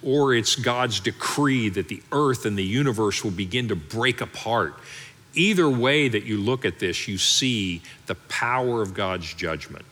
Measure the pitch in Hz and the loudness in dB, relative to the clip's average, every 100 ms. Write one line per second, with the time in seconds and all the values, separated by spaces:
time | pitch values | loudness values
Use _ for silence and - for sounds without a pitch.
0 | 139 143 139 120 104 - 123 123 123 104 | 2 4 4 4 2 0 0 0 0 0
1 | 113 - - - 143 131 110 98 87 101 | -4 -4 -4 2 2 2 0 -2 -6 -8
2 | - 139 147 123 113 101 95 117 143 107 | -4 0 2 2 -2 -2 0 0 0 2
3 | 107 - 110 90 92 120 120 92 76 113 | 0 0 -4 -4 -2 -2 -2 -4 -4 -2
4 | 127 123 - - 110 117 80 - - - | 0 0 -6 -8 -2 0 0 -4 -18 -18
5 | - - - - 190 196 156 127 127 147 | -18 -20 -8 2 4 6 4 4 4 4
6 | 139 107 107 107 101 127 104 87 95 - | 4 0 -2 -2 0 0 -2 -2 -2 -2
7 | - 95 - - 131 117 95 85 - - | -4 0 2 2 2 0 0 -4 -10 -20
8 | - 92 - - 120 127 127 120 101 95 | -10 -10 -6 -4 0 0 2 0 -2 -2
9 | 95 92 82 - 85 80 - - - | -2 -2 -6 -6 -4 -4 -8 -16 -18